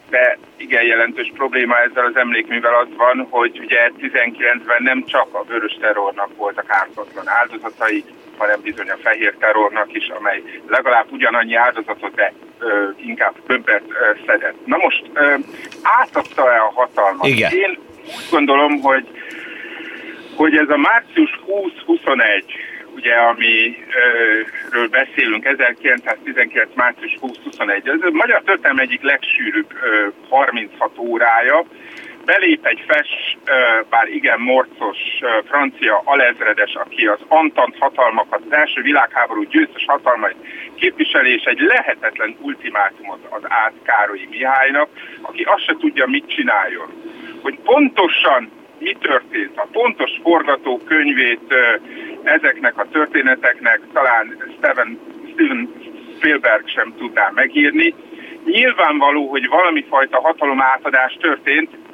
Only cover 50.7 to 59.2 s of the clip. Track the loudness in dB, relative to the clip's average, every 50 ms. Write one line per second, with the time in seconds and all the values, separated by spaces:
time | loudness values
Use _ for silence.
50.7 | -6 -6 -2 0 0 0 2 2 2 2 2 0 0 -2 -4 0 2 2 4 4
51.7 | 2 0 -4 -10 -16 -14 -14 -14 -12 -6 0 2 2 2 2 2 0 2 -2 -2
52.7 | -2 -2 -6 -2 0 -2 -2 0 0 0 2 2 0 2 2 0 0 0 0 0
53.7 | 0 0 -2 -2 0 2 2 4 2 2 0 -2 -8 -14 -14 -14 -10 -2 -2 -2
54.7 | 0 0 -2 -4 -4 -14 -16 -18 -20 -18 -18 -10 0 0 0 2 0 -4 -6 -8
55.7 | -10 -16 -18 -18 -20 -20 -20 -18 -10 -4 -2 0 0 2 2 2 2 2 0 -4
56.7 | -4 -4 -4 -4 -6 -12 -10 -4 0 0 0 0 2 0 -2 0 2 2 2 2
57.7 | 2 2 0 0 0 -4 -16 -20 -20 -20 -18 -18 -18 -10 -4 -2 0 2 2 2
58.7 | 2 2 2 2 4 4 2 2 2 2